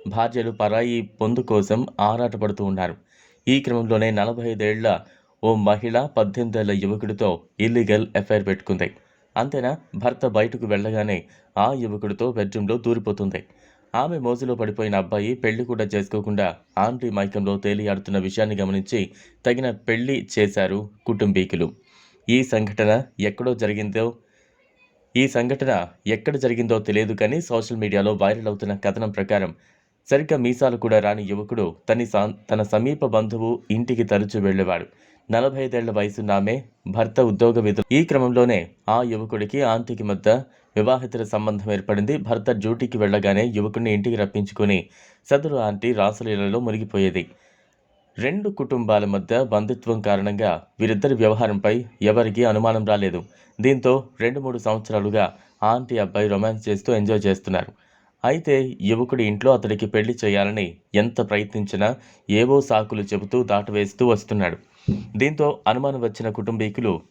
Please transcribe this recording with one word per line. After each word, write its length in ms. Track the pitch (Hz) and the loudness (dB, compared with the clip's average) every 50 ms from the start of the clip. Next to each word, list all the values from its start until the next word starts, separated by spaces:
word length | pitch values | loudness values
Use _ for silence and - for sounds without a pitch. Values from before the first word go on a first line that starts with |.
| - | -12
భార్యలు 460 | 101 101 117 117 117 117 123 110 117 110 - | -6 -2 -2 -2 0 0 -2 -4 -2 -2 0
పరాయి 380 | 107 104 107 113 120 123 120 117 104 104 _ - | 0 2 2 2 0 0 -2 -2 -4 -6 _ -2
పొందు 220 | 110 110 120 123 123 - | -2 0 0 0 0 2
కోసం 300 | 110 104 98 - 107 117 127 - - - 101 107 | 2 2 2 2 0 0 -2 -4 -2 0 0 0
ఆరాటపడుతూ 540 | 110 117 120 113 107 101 107 104 101 - 101 98 | 2 0 -2 -2 -2 -2 -4 -4 -2 -2 -4 -4
ఉన్నారు. 260 | 98 95 90 87 82 - _ _ _ _ _ _ _ _ - | -2 -2 -4 -4 -6 -10 _ _ _ _ _ _ _ _ 0
ఈ 100 | 123 131 139 139 | 0 2 2 2
క్రమంలోనే 460 | 131 120 117 113 110 113 107 110 113 | 0 -2 0 0 2 2 2 2 2
నలభై 360 | 107 104 101 113 120 120 117 117 | 2 0 0 -2 -2 -4 -4 -6
ఐదేళ్ల 360 | 113 101 107 107 107 110 110 110 92 80 - - _ _ _ _ _ _ - | -4 -2 0 0 0 0 2 0 0 0 -2 -10 _ _ _ _ _ _ 0
ఓ 100 | 110 113 107 101 104 | 2 2 4 4 2
మహిళ 360 | 104 104 117 117 113 123 139 147 - | 2 2 0 0 0 0 0 0 0
పద్దెనిమిదేళ్ల 580 | - 107 98 98 123 120 113 107 113 107 101 101 98 98 | 0 0 0 0 -4 -4 -2 -2 -2 0 0 0 0 0
యువకుడితో 480 | 98 104 107 110 104 104 101 113 98 85 - - _ _ - | -2 -2 -2 -4 -6 -4 -2 0 0 -2 -2 -6 _ _ -2
ఇల్లీగల్ 480 | 107 113 117 120 113 104 107 107 110 - - | 0 2 2 2 2 4 2 2 2 0 -2
అఫైర్ 300 | 101 98 - 107 107 98 | -2 0 2 0 0 2
పెట్టుకుంది. 420 | 101 95 - - - 98 90 90 95 - - _ _ _ _ _ _ - | 0 -4 -2 -2 -4 -2 -2 -2 -4 -6 -10 _ _ _ _ _ _ -4
అంతేనా, 380 | - 123 139 143 135 123 127 151 - - _ - | -4 -4 -2 -2 -2 -2 -2 -4 -6 -10 _ -8
భర్త 300 | 95 117 123 127 - 139 | -4 -2 -2 -2 0 -2
బయటకు 380 | 123 107 110 107 117 120 113 117 | 0 2 2 0 0 -2 -6 -4
వెళ్ళగానే 540 | 104 104 98 101 110 110 107 104 107 98 85 - - _ _ _ _ - | -2 -2 -2 -2 -2 -2 -2 -2 -2 -2 -4 -6 -10 _ _ _ _ -2
ఆ 140 | 101 104 120 139 | 0 0 2 0
యువకుడితో 540 | 131 117 107 104 104 107 104 104 - 117 127 | -2 -4 -6 -6 -6 -6 -6 -4 -2 -2 -2
బెడ్‌రూమ్‌లో 460 | 117 110 101 98 - 110 104 98 113 | -2 -2 -4 -4 -4 -4 -2 -2 -2
దూరిపోతుంది. 640 | 120 117 117 117 117 113 110 101 101 101 98 92 - - _ _ _ _ _ _ _ _ _ - | -2 0 0 -2 0 -2 -4 -4 -2 -4 -4 -4 -6 -10 _ _ _ _ _ _ _ _ _ -4
ఆమె 240 | 117 135 160 175 156 | -2 -2 -2 -2 -4
మోజులో 340 | 123 120 120 120 131 123 123 | -2 -2 -2 -2 -2 -4 -4
పడిపోయిన 400 | 113 113 104 104 117 110 107 101 | -2 -4 -4 -4 -4 -2 0 0
అబ్బాయి 360 | 98 92 90 107 104 104 113 127 | 0 0 0 -2 -2 -2 -2 -2
పెళ్లి 280 | 123 - 110 110 113 123 | -2 -2 -2 -2 -2 -4
కూడా 200 | 123 120 107 107 | -4 -4 -4 -2
చేసుకోకుండా 640 | 98 104 101 98 - - 107 101 110 104 101 98 87 85 - _ _ - | -2 -2 -2 -2 -2 -4 -4 -4 -2 -2 0 0 -2 -2 -6 _ _ -2
ఆంటీ 320 | 113 113 113 123 123 123 117 | 0 0 0 0 -2 -4 -4
మైకంలో 440 | 104 101 98 98 98 104 98 101 101 | -2 -2 -2 -2 -2 -2 -2 -2 -2
తేలియాడుతున్న 600 | 98 98 104 104 104 104 104 98 98 98 - 101 98 | -2 -2 -2 -2 -2 -2 -4 -4 -4 -4 -4 -4 -2
విషయాన్ని 360 | 92 95 95 110 107 107 107 | -2 -2 -2 -2 -2 -2 -2
గమనించి 440 | 98 98 95 98 95 95 - 123 110 95 - - - - - _ _ - | -2 -2 -2 -2 -2 -4 -2 -2 -2 -4 -4 -8 -16 -20 -20 _ _ 0
తగిన 240 | 123 123 123 131 123 113 - | 0 0 0 0 -4 -4 -4
పెళ్లి 340 | - - 113 117 123 135 139 - - - | -2 -2 -2 0 0 -2 -2 -4 -4 -4
చేశారు 480 | - 110 104 101 101 107 95 92 98 104 107 101 - _ - | 0 2 2 2 2 0 0 0 0 -2 -6 -8 -14 _ -4
కుటుంబీకులు. 600 | - 113 101 110 101 95 95 92 95 - 82 - - - - _ _ _ _ _ _ _ _ _ | -4 -2 0 2 2 2 2 0 0 0 -2 -2 -2 -4 -10 _ _ _ _ _ _ _ _ _
ఈ 100 | - 120 127 131 | 2 2 2 2
సంఘటన 480 | 127 117 110 107 104 104 110 110 107 107 123 131 - _ - | 2 0 0 0 0 -2 0 2 4 2 2 0 -4 _ -4
ఎక్కడో 320 | 98 104 101 - 123 127 123 | -4 -2 -2 -2 -2 -2 -2
జరిగిందో, 500 | 113 113 104 104 104 107 104 101 110 113 117 120 - _ _ _ _ _ _ _ _ _ _ _ _ _ _ _ _ _ _ - | -2 -2 -2 -2 -2 -4 -4 -2 -2 -2 -2 -4 -8 _ _ _ _ _ _ _ _ _ _ _ _ _ _ _ _ _ _ 0
ఈ 80 | 123 135 | 0 2
సంఘటన 440 | 135 - 120 120 123 135 131 135 135 113 90 87 85 - _ - | 2 2 0 0 0 0 -2 0 0 0 0 -2 -4 -10 _ -4
ఎక్కడ 280 | 101 113 110 - 151 143 | -4 -2 -2 -2 -2 -2
జరిగిందో 420 | 139 135 120 117 117 117 110 113 110 | 0 0 0 0 0 0 0 0 0
తెలియదు 340 | 107 - 101 104 110 104 110 | 0 0 0 0 0 0 0
కానీ 240 | 104 110 107 135 170 | -2 -2 -2 -2 -4
సోషల్ 400 | 170 - 120 113 107 - 120 113 107 | -4 -2 -2 -4 -2 -4 -6 -4 -4
మీడియాలో 300 | 104 101 98 98 104 107 | -2 0 0 2 2 0
వైరల్ 360 | 95 98 98 107 113 110 107 | 2 2 0 0 0 -4 -6
అవుతున్న 220 | 104 98 107 101 101 | -6 -6 -6 -6 -6
కథనం 360 | 98 - 101 98 113 113 107 | -4 -4 -4 -4 -4 -6 -6
ప్రకారం 420 | 104 107 95 98 107 101 98 85 85 _ _ _ _ _ _ _ _ _ _ - | -4 -6 -4 -2 0 -2 -2 -4 -8 _ _ _ _ _ _ _ _ _ _ 0
సరిగ్గా 280 | 139 143 151 151 160 | 0 0 2 2 0
మీసాలు 400 | 135 120 120 123 123 139 127 120 | 0 0 0 0 2 0 0 0
కూడా 200 | 117 120 113 110 107 | 0 0 2 4 4
రాని 240 | 98 104 104 107 104 | 4 2 0 -2 -4
యువకుడు 420 | 95 101 104 107 107 120 113 98 82 82 - _ | -6 -6 -6 -6 -6 -4 -2 -2 -4 -4 -6 _
తని 200 | - 113 120 120 | -2 0 0 0
సా-, 280 | 104 - 104 101 107 101 - - | 0 0 0 0 0 -4 -8 -6
తన 140 | - 110 107 104 | -4 -2 -2 0
సమీప 420 | 101 - 107 117 135 151 147 143 | 0 0 0 0 0 -2 -2 -2
బంధువు 460 | 123 110 110 110 107 117 113 113 113 120 120 - - | 0 2 2 0 0 -2 -4 -2 -2 -2 -4 -4 -2
ఇంటికి 320 | 107 113 120 123 123 113 113 | -2 -2 0 0 0 0 0
తరచూ 360 | 98 107 101 104 101 - 110 | 2 2 0 0 0 -2 0
వెళ్ళేవాడు. 460 | 98 98 95 95 95 90 90 85 87 - _ _ _ _ _ _ _ - | 0 0 2 2 0 0 -2 -4 -4 -8 _ _ _ _ _ _ _ -2
నలభై 320 | 107 117 127 135 135 135 135 | 0 2 2 0 0 -2 -4
ఐదేళ్ల 280 | 123 120 120 117 113 | -2 -2 -2 -2 -2
వయసున్న 400 | 104 107 101 104 101 - 107 104 | -2 -2 -2 -2 -4 -4 -2 0
ఆమె 220 | 101 98 98 104 120 139 - - _ _ - | 0 2 2 0 -2 -4 -6 -10 _ _ -10
భర్త 320 | 92 95 113 113 110 - 135 | -4 0 0 0 0 2 2
ఉద్యోగ 380 | 127 113 101 101 117 117 113 117 | 2 4 4 4 4 4 4 4
విధులు. 280 | 104 107 101 107 - - | 2 2 2 0 0 2
ఈ 100 | 123 147 165 | 2 2 4
క్రమంలోనే 560 | 165 147 135 127 123 120 123 123 123 113 90 82 - - _ - - | 4 2 2 2 4 4 6 6 6 4 0 -2 -4 -12 _ -2 0
ఆ 80 | 110 120 123 | 0 2 0
యువకుడికి 560 | 120 113 107 110 107 - 107 104 101 - 139 139 | 0 -4 -6 -6 -6 -4 -4 -4 -4 -2 0 0
ఆంటీకి 400 | 117 113 117 120 - 120 101 107 | 2 0 0 -2 -6 -8 -6 -4
మధ్య 260 | 101 101 95 - 107 113 127 131 - _ _ _ _ - | -4 -4 0 4 4 4 4 2 -6 _ _ _ _ -2
వివాహేతర 480 | 107 104 127 127 127 127 110 - 117 113 | 0 2 2 2 0 0 -4 -6 -6 -6
సంబంధం 460 | 101 - 104 107 107 104 101 101 107 | -4 -4 -2 -2 -2 -4 -4 -2 -2
ఏర్పడింది. 420 | 104 98 98 - 107 101 104 117 151 | -2 -2 -2 -2 0 0 0 0 -2
భర్త 340 | 151 - 117 117 110 - 131 | -2 -2 -2 -2 -2 0 0
డ్యూటీకి 460 | 120 104 101 113 117 117 131 120 - | -2 0 0 -2 -2 -2 -4 -4 -2
వెళ్ళగానే 460 | 110 104 98 101 104 98 98 98 101 113 | 0 2 2 2 2 2 2 2 2 2
యువకుడిని 440 | 123 107 104 104 107 101 117 117 110 104 | 0 0 -2 -2 -2 -2 -2 0 0 0
ఇంటికి 240 | 101 101 120 117 104 | 0 0 0 0 -2
రప్పించుకొని 580 | 101 98 - 107 101 98 - - 107 101 101 90 - - _ - - - _ _ _ | -2 -2 -2 -4 -4 -4 -2 0 0 2 2 0 -2 -4 _ -20 -20 -20 _ _ _
సదరు 300 | - 143 143 151 156 143 | 0 0 2 2 0 -2
ఆంటీ 320 | 127 - 104 101 98 113 120 120 | 0 0 -2 -2 -2 -2 -2 2
రాసలీలలో 640 | 104 98 104 110 - 117 110 104 98 101 98 104 120 | 2 2 0 0 -2 -4 -4 -2 -2 0 0 -2 -2
మునిగిపోయేది. 640 | 123 117 110 110 110 104 - 98 98 95 85 90 85 - - _ _ _ _ _ _ _ _ _ _ _ _ _ _ _ - | -2 -2 -4 -4 -4 -4 0 2 2 2 2 0 -4 -6 -10 _ _ _ _ _ _ _ _ _ _ _ _ _ _ _ -10
రెండు 320 | - 110 135 175 202 208 208 | -6 -4 -2 -2 -2 -4 -4
కుటుంబాల 560 | 202 - 135 120 135 123 113 107 107 104 104 | -4 -4 -4 -4 -2 -2 0 2 2 2 2
మధ్య 300 | 101 98 98 90 - 113 120 135 | 0 -2 -2 -2 0 0 0 0
బంధుత్వం 540 | 113 107 104 107 104 123 120 - 117 113 110 | 2 0 -2 0 -2 -4 -4 -2 -4 -2 -2
కారణంగా 500 | 101 104 101 95 98 104 104 101 110 98 85 76 - _ _ | 0 0 0 0 0 -2 -2 0 0 0 0 -2 -6 _ _
వీరిద్దరి 380 | - 110 107 110 98 98 139 131 | -2 0 0 0 2 2 0 2
వ్యవహారంపై 580 | 110 113 107 110 110 120 107 104 98 98 104 110 123 120 113 - - | 4 4 4 4 4 2 0 0 0 2 2 0 0 -2 -6 -6 0
ఎవరికీ 420 | 101 104 107 117 117 110 101 117 120 | 2 4 4 4 4 2 2 2 4
అనుమానం 400 | 113 107 107 113 113 110 110 107 | 4 4 4 2 2 2 2 2
రాలేదు. 340 | 104 107 101 98 95 85 87 - - _ _ _ _ _ - | 2 2 2 2 0 -2 -4 -8 -10 _ _ _ _ _ 2
దీంతో 340 | 107 131 139 127 123 127 127 135 131 - _ - | 4 4 4 4 4 4 4 4 2 -4 _ -2
రెండు 200 | 117 117 131 143 | -2 0 0 -2
మూడు 200 | 135 131 123 117 | -6 -6 -6 -4
సంవత్సరాలుగా 640 | 107 113 107 110 110 - 110 104 98 104 101 107 98 - - - - _ _ - 104 | -2 -2 -2 -2 -2 -2 0 0 0 2 2 2 2 0 -2 -8 -20 _ _ -2 2
ఆంటీ 340 | 107 117 123 127 123 127 | 2 2 2 0 -2 -2
అబ్బాయి 320 | 110 101 87 95 123 117 104 | -2 -2 0 0 0 2 2
రొమాన్స్ 340 | 101 98 107 110 110 107 - | 2 2 0 0 -2 -2 -2
చేస్తూ 240 | 107 104 98 - - 120 | -2 -2 -2 0 0 0
ఎంజాయ్ 320 | 107 101 101 110 104 101 | 2 2 2 2 2 2
చేస్తున్నారు. 460 | 98 95 95 - 98 95 90 - - - _ _ _ _ _ _ _ _ _ - | 2 0 0 -2 -2 -2 -2 -2 -4 -12 _ _ _ _ _ _ _ _ _ 0
అయితే 320 | 120 147 170 165 156 139 135 131 131 - - | 0 0 2 2 2 2 2 2 0 -4 -4
యువకుడి 420 | 92 98 113 113 127 123 135 123 110 | 0 0 2 2 0 0 0 0 2
ఇంట్లో 260 | 107 104 101 120 131 131 | 2 0 2 4 6 6
అతడికి 320 | 117 - 104 107 98 110 | 6 4 0 -2 -2 -2
పెళ్లి 260 | 104 - 107 107 113 120 | 0 0 0 0 0 -2
చేయాలని 540 | - - 104 101 98 98 101 104 107 98 85 82 - _ _ - | -2 0 0 2 2 2 0 0 -2 -4 -4 -6 -12 _ _ 2
ఎంత 220 | 104 107 120 120 - | 2 2 2 0 -2
ప్రయత్నించినా 680 | 110 98 107 104 104 104 - 107 104 101 - 98 101 110 127 - - - - _ _ - | -2 0 0 -2 -2 -2 -4 -6 -6 -4 -2 0 0 0 0 -2 -10 -20 -20 _ _ 0
ఏవో 260 | 101 107 120 123 139 143 | 2 4 4 6 6 4
సాకులు 420 | 135 - 113 110 107 107 110 104 101 | 4 4 2 0 0 0 -4 -6 -4
చెబుతూ 340 | 98 104 98 98 98 - 127 123 | -4 -4 -6 -4 0 0 0 2
దాటవేస్తూ 600 | - 104 101 101 107 104 104 104 98 - - 127 | 2 0 0 0 0 -2 -2 -2 -2 0 2 4
వస్తున్నాడు. 520 | 120 113 104 - - 110 104 95 87 85 - - _ _ _ - - 104 101 - - - | 4 4 2 0 -2 -2 0 0 0 -2 -6 -12 _ _ _ -4 -4 -4 -4 -4 -6 -2
దీంతో 300 | 107 135 147 156 147 147 147 - - - | 0 0 0 2 2 0 0 0 0 0
అనుమానం 340 | 107 113 127 139 139 135 127 | 0 0 0 0 -2 -2 -2
వచ్చిన 260 | 117 113 104 - 113 113 | -4 -4 -4 -4 -6 -6
కుటుంబీకులు 640 | 104 - 101 110 117 110 110 107 101 - 120 107 87 78 - _ | -4 -4 -6 -4 -4 -4 -4 -4 -4 -2 -2 -2 -2 -2 -6 _